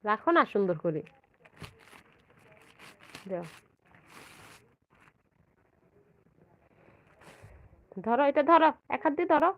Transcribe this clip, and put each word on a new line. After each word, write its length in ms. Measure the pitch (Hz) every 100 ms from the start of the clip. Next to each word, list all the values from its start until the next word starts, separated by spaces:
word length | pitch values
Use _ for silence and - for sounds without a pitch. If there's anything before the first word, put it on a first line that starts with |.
| 208
রাখো 260 | 214 -
না 120 | 339 277
সুন্দর 320 | 208 196 165
করে। 240 | 170 156 - _ _ _ - _ - - - - _ _ _ _ - - - _ - - - - 196
দাও। 160 | 180 165 - _ _ _ - _ - - - - - _ _ _ _ _ _ _ _ _ _ _ _ _ _ _ _ _ _ _ _ _ _ _ _ _ _ - - - - - _ _ -
ধরো, 220 | 185 240
এটা 200 | 285 285
ধরো, 260 | 285 339 311 - _
এক 120 | 254
হাত 100 | 320
দিয়ে 140 | 294 349
ধরো। 220 | 302 330